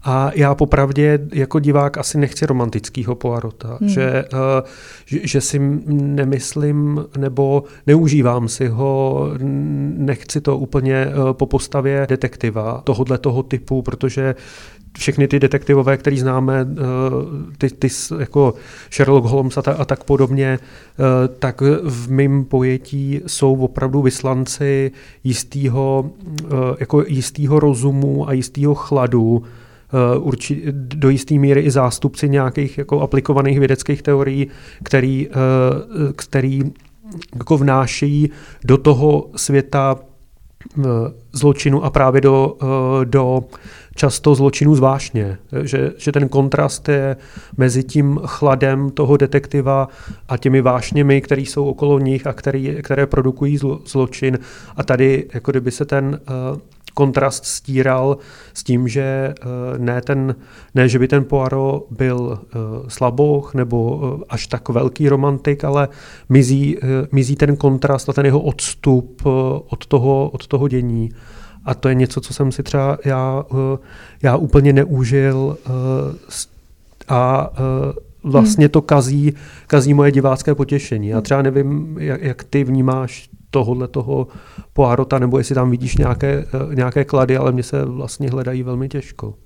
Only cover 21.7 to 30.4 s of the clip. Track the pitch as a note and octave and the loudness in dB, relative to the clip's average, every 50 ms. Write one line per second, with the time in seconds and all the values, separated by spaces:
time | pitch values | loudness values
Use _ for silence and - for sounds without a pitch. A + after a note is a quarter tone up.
21.7 | D3+ E3+ F3+ D3+ B2 A#2 A#2+ A#2+ C3 C3+ C#3 C#3 C#3 C#3 C3 B2+ C3+ C3 B2+ B2+ | 2 0 -2 -6 -6 -6 -4 -2 0 2 2 2 2 0 0 0 0 0 2 0
22.7 | B2+ C3 - - C#3+ C#3 C#3 C3+ C#3 C#3+ - E3+ - - C#3+ C3+ C3+ C3 C3 B2+ | 0 -2 -6 -8 -6 -6 -4 -4 -4 -6 -6 -8 -4 0 2 2 2 2 0 -2
23.7 | B2+ - C#3 C3 C3 C#3+ C#3 C3 B2+ - - C3+ C3 B2+ C3 - - - D3 C#3 | -2 -4 -4 0 0 2 2 2 0 0 -4 -2 -2 -2 -4 -4 -6 -4 -2 0
24.7 | C#3 C3+ C3+ C3 C3 - - - - _ - C3 A#2+ - - - - C#3 C#3 C3 | 0 0 -2 -4 -6 -10 -20 -20 -20 _ -4 -4 -4 -4 -6 -8 -6 -4 -2 0
25.7 | A#2+ C3+ C3+ C3+ C3+ C3+ C3 D#3 - - - E3 D#3 D3+ D#3+ D#3+ D3 C3 B2+ B2+ | 0 0 0 0 0 -2 -2 -4 -10 -14 -16 -12 -10 -10 -6 -4 -2 -2 -2 -2
26.7 | C3 - C3 - - - - - D3 C3 B2 - - - D3 C3+ D3+ D3+ D3 D3 | -2 -4 -4 2 2 2 2 2 -2 -4 -4 -6 -4 -4 0 2 2 4 4 4
27.7 | C#3 A2+ B2 C#3 C3+ C#3 C#3 C#3 C#3 C#3+ D3 - C3+ C3 B2+ - - C#3+ C#3+ D3 | 2 2 0 0 0 0 0 0 -2 -2 -2 -2 -2 -4 -4 -6 -4 -2 0 0
28.7 | C#3+ C#3+ - - C#3+ C3+ B2+ A#2+ A#2+ A#2+ A2+ A2+ A#2 A#2 A#2 - - - - - | 0 -2 -2 -2 0 0 2 2 2 2 4 4 2 0 0 -6 -20 -20 -20 -20
29.7 | - - _ - - C3 B2 A#2+ B2 C#3 C#3+ C#3+ C3 - | -20 -20 _ -4 0 2 2 2 2 0 0 -2 -4 -4